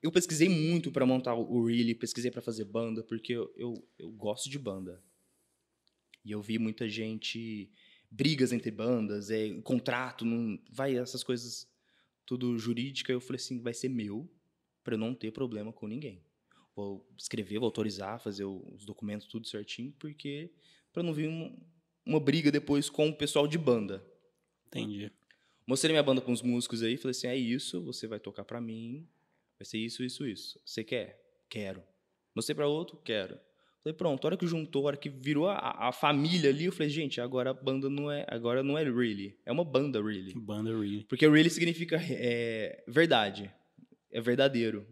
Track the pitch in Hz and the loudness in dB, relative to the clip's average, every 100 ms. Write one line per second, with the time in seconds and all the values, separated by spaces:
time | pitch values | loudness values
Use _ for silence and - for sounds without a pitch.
0 | 156 180 175 151 175 170 156 170 139 131 | 4 2 2 4 6 6 4 2 2 4
1 | 127 127 127 117 113 123 117 117 117 113 | 4 4 2 0 2 2 4 4 4 2
2 | 117 - 120 120 117 110 101 107 113 110 | -2 -2 -4 -4 -6 -6 -4 -2 -2 -4
3 | 110 113 - 120 107 - 120 113 - _ | -6 -8 -4 -4 -4 -6 -8 -8 -14 _
4 | 82 110 104 107 139 143 120 95 92 87 | -16 -6 -4 -4 -6 -6 -6 -6 -10 -14
5 | _ _ _ _ _ _ _ _ _ _ | _ _ _ _ _ _ _ _ _ _
6 | _ - 101 104 104 113 110 110 117 104 | _ -20 -8 -8 -2 0 0 -2 -4 -4
7 | 110 110 - 117 113 107 95 _ - - | -6 -6 -6 -8 -8 -10 -10 _ -20 -20
8 | _ 110 143 147 127 120 120 104 113 123 | _ 0 2 4 4 4 -2 -2 0 2
9 | 104 104 101 110 107 - - 127 127 123 | 0 -4 -2 -2 -2 -4 0 0 0 -2
10 | 127 - 113 117 117 95 - - 135 127 | -2 -4 -2 0 -2 -4 -10 -4 -2 0
11 | 123 127 - 123 120 - - _ _ _ | -2 -6 -4 -4 -4 -12 -14 _ _ _
12 | _ _ - 127 123 117 113 117 135 135 | _ _ -8 -2 0 0 0 -2 -2 -6
13 | - 127 123 131 - 127 120 113 127 123 | -2 -4 -2 -8 -6 -6 -6 -4 -2 -2
14 | 104 104 170 _ _ _ _ _ - 110 | -4 -6 -10 _ _ _ _ _ -4 -2
15 | 113 127 110 110 131 107 107 113 107 117 | -2 -4 -8 -4 -6 -4 -10 -10 -8 -8
16 | 147 92 _ _ _ _ _ - 101 98 | -10 -14 _ _ _ _ _ -10 -8 -8
17 | - - - 113 95 104 117 110 107 98 | -14 -14 -6 -6 -4 0 0 0 -2 -2
18 | 98 117 110 101 98 95 - - 101 107 | -8 -6 -8 -6 -6 -8 -12 -16 -16 -10
19 | 104 104 - 117 117 110 107 - 123 147 | -8 -8 -8 -10 -8 -10 -10 -10 -10 -10
20 | 156 147 143 143 170 _ _ _ _ - | -14 -10 -10 -8 -12 _ _ _ _ -4
21 | 170 151 151 165 160 - - _ _ _ | -2 0 -2 -4 -8 -12 -20 _ _ _
22 | - 156 139 151 147 147 147 143 139 - | 2 4 6 6 6 4 4 2 2 2
23 | 151 151 147 151 147 160 143 117 98 95 | 2 2 2 4 4 4 4 4 2 -8
24 | - _ _ _ _ _ _ 123 110 101 | -12 _ _ _ _ _ _ -8 -6 -6
25 | 104 _ _ _ _ _ - 135 160 156 | -10 _ _ _ _ _ -2 2 4 6
26 | 143 131 123 120 123 120 120 113 113 120 | 6 4 2 0 2 0 0 -2 0 0
27 | 131 127 127 135 117 127 - 180 165 127 | -4 -4 -2 -2 0 -2 -2 -6 -6 -8
28 | 113 104 - - 98 120 117 113 117 135 | -8 -8 -10 -12 -10 -8 -8 -8 -10 -12
29 | 165 _ _ _ _ _ 104 110 113 - | -14 _ _ _ _ _ -8 -4 -4 -4
30 | 127 127 139 95 - - - - 110 123 | -6 -4 -8 -8 -12 -16 -10 -8 -4 -4
31 | 95 - _ _ _ 110 98 92 - _ | -6 -14 _ _ _ -8 -8 -10 -16 _
32 | _ _ _ - 113 147 147 151 156 - | _ _ _ -8 -6 -2 0 0 -4 -12
33 | - 107 95 - _ _ _ _ - 165 | -4 -4 -4 -10 _ _ _ _ -10 -2
34 | 175 135 156 170 175 165 156 139 143 139 | 0 0 0 0 0 -2 -2 0 0 -2
35 | 156 135 131 147 175 202 - - 120 - | -8 -6 0 2 2 2 -2 0 -2 4
36 | 147 143 156 175 143 135 175 180 151 147 | 4 4 4 4 4 4 0 0 -2 0
37 | 147 127 123 127 127 135 135 135 135 143 | -4 -4 -2 -2 -2 -2 -2 0 0 -2
38 | 147 147 - 117 117 127 139 147 151 120 | -2 -4 -4 -2 0 2 2 2 2 2
39 | 120 101 98 - - 147 170 127 143 120 | 2 0 -6 -10 -4 -2 2 2 2 0
40 | 104 101 95 117 104 104 110 113 104 104 | 0 -2 -6 -10 -6 -4 -2 -2 -2 -4
41 | - 127 151 151 165 165 170 165 170 160 | -4 6 10 10 8 4 0 0 0 0
42 | 139 131 120 117 117 110 101 - - 123 | 0 -2 0 0 0 -2 -4 -6 0 6
43 | 165 127 104 98 101 - _ - - - | 6 6 4 -2 -12 -14 _ -20 -20 -20
44 | _ - 117 123 139 123 113 107 104 | _ -2 2 4 6 4 0 -2 -8